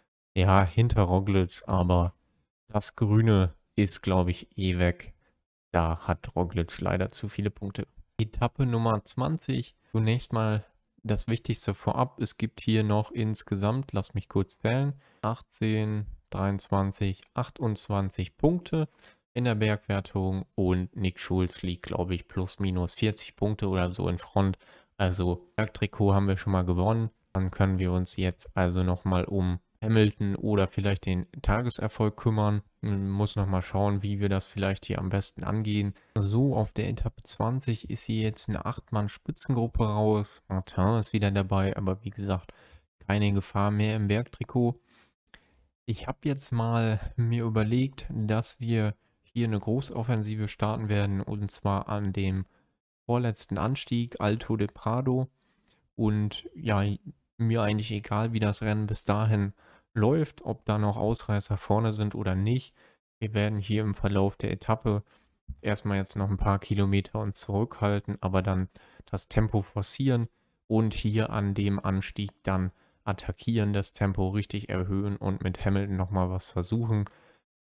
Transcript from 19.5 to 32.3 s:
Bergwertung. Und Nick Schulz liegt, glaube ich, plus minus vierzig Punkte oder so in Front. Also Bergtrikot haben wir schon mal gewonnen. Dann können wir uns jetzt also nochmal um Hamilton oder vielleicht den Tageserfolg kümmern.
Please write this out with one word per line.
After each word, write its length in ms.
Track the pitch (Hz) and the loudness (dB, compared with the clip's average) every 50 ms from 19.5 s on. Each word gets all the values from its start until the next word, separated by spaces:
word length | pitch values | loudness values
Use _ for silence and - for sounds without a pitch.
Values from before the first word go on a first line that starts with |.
| 113 | 2
Bergwertung. 880 | 107 107 107 104 104 - - 98 98 95 - - 98 95 92 95 95 - - _ | 2 2 2 2 0 0 -2 -2 -2 -2 -2 -2 0 0 0 0 -2 -4 -4 _
Und 400 | - 98 90 92 90 92 90 - | 2 2 4 4 2 2 -2 -4
Nick 240 | - 98 92 - - | -2 -2 -2 -2 -4
Schulz 420 | - - 92 92 92 87 - - | -4 0 2 2 2 0 -2 -4
liegt, 220 | - 92 87 87 - | -6 -6 -6 -6 -6
glaube 320 | - - 87 90 90 92 | -6 -4 -2 -2 -2 -2
ich, 120 | 87 - - | -4 -4 -6
plus 320 | - 95 92 92 - - | -6 -4 -4 -4 -4 -4
minus 340 | 98 95 92 90 90 85 - | -2 -2 0 0 -2 -2 -2
vierzig 420 | - - 107 104 - - - - | 0 0 0 0 -2 -8 -14 -6
Punkte 320 | - - 104 107 - - 98 | -4 -2 -2 -2 -2 -2 0
oder 220 | 95 95 90 90 | 0 2 0 0
so 180 | 90 92 92 87 | 0 -2 -2 -2
in 100 | 90 87 | -2 -2
Front. 400 | - - - 101 98 95 92 - - - - - _ _ _ - | -6 -2 0 2 2 2 0 -2 -8 -18 -20 -20 _ _ _ 0
Also 540 | 101 90 90 95 90 90 87 - - - _ | 0 0 2 2 2 0 0 -2 -4 -8 _
Bergtrikot 580 | - 110 104 - - - 101 - - 107 98 98 | -4 -4 -4 -2 -2 -4 -4 0 2 4 4 6
haben 140 | 98 98 98 | 4 4 2
wir 100 | 95 92 | 2 0
schon 160 | - 104 98 | 0 0 0
mal 120 | 92 90 | 2 2
gewonnen. 440 | 90 87 87 92 101 110 113 113 110 - _ _ _ - | 2 2 2 2 2 2 2 0 -2 -6 _ _ _ -2
Dann 180 | 95 95 92 | -2 -2 -2
können 280 | - - 101 95 95 92 | 0 2 2 2 2 2
wir 120 | 92 90 | 0 2
uns 240 | 90 92 92 - - | 2 0 0 -2 -2
jetzt 400 | - 92 92 90 - - - - | -2 -2 -2 -2 -4 -10 -6 -2
also 280 | - 92 90 87 92 92 | 0 2 2 2 2 2
nochmal 420 | 92 90 90 - 95 92 90 90 | 2 0 0 0 0 2 2 0
um 340 | - 101 98 92 90 90 87 - _ _ _ | 0 0 0 0 0 0 -2 -6 _ _ _
Hamilton 560 | - 110 113 110 107 104 - - 104 101 98 - | -2 2 6 6 6 6 4 0 -2 -2 -2 -2
oder 300 | - 107 104 101 95 92 | 0 0 2 2 2 2
vielleicht 380 | - - 98 101 98 90 - | 0 0 0 0 0 0 -2
den 220 | - 92 90 85 - - 147 | -2 -2 -2 -2 -6 -10 -4
Tageserfolg 760 | - - 101 110 123 120 - - - 110 - - 113 107 104 | 0 0 0 2 0 -2 -4 -4 -6 -6 -2 0 0 0 0
kümmern. 460 | - - 120 | 0 0 0